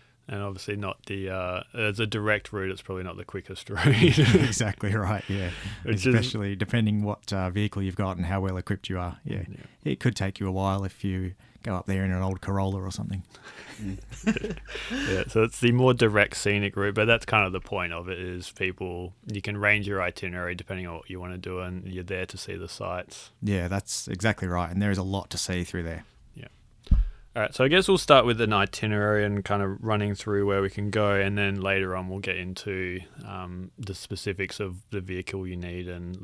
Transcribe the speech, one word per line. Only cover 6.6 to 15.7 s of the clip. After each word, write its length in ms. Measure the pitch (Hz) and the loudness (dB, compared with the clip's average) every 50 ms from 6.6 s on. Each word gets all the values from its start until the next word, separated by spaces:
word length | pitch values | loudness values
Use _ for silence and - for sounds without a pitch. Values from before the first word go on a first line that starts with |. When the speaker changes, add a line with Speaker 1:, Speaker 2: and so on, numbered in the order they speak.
| 104 - - 117 110 107 104 104 | -2 0 2 2 4 4 2 2
Speaker 2:
what, 300 | 104 104 104 - - - | 0 0 -2 -4 -6 -4
uh, 180 | 101 95 92 90 | -2 0 0 0
vehicle 320 | 87 104 104 104 - 101 | 0 0 0 0 0 -2
you've 140 | 98 95 90 | -2 -2 0
got 220 | - 101 95 92 87 | 0 -2 -2 0 -2
and 80 | 87 | -2
how 160 | 85 95 98 | 0 0 0
well 160 | 95 95 92 92 | 0 0 -2 -4
equipped 320 | 90 - 101 - - - | -2 -4 -4 -4 -4 -4
you 100 | 95 90 | -4 -4
are. 200 | 90 87 87 - - | -4 -4 -6 -8 -8
Yeah. 220 | - - 101 90 - | -6 -6 -6 -6 -8
Speaker 1:
Yeah. 60 | - - - - - _ _ | -12 -14 -16 -20 -20 _ _
Speaker 2:
It 160 | 151 135 - | -4 -4 0
could 160 | - 123 107 - | 0 0 0 2
take 240 | 98 95 95 - | -2 -2 -2 -2
you 60 | 101 95 | -4 -2
a 20 | |
while 320 | 92 95 95 98 95 98 98 | 0 0 0 2 0 0 -2
if 220 | 92 - - - | -4 -6 -4 -4
you 280 | 98 92 92 92 90 92 - - - _ - - | -2 -2 -2 -4 -4 -8 -10 -18 -20 _ -12 -6
go 140 | - 95 90 | -4 -4 -4
up 80 | - | -2
there 180 | - 95 95 95 | -2 0 0 2
in 80 | 95 | 0
an 100 | 92 92 | 0 0
old 200 | 95 95 95 95 | 0 0 -2 -2
Corolla 400 | - - 98 98 98 95 98 98 | -2 -2 0 0 0 0 0 -2
or 100 | 92 95 | -4 -6
something. 320 | 98 - 107 - 101 95 90 - - - - - - - - - - - | -6 -6 -6 -6 -6 -6 -8 -10 -16 -20 -20 -20 -18 -18 -18 -18 -14 -10
Speaker 3:
Mm. 760 | 107 95 98 - - - - - - 214 220 - - 214 175 - | -8 -8 -8 -8 -10 -14 -16 -4 -2 0 0 0 -2 -6 -8 -10
<laughs> 80 | - - - - - - 233 269 277 - | -10 -12 -12 -10 -8 -6 -4 -4 -2 -2
Speaker 1:
Yeah, 140 | 95 92 - - | 0 -2 -2 0
so 160 | - 110 110 | 2 2 2
it's 180 | 117 - - | 2 2 4
the 100 | - 120 | 4 6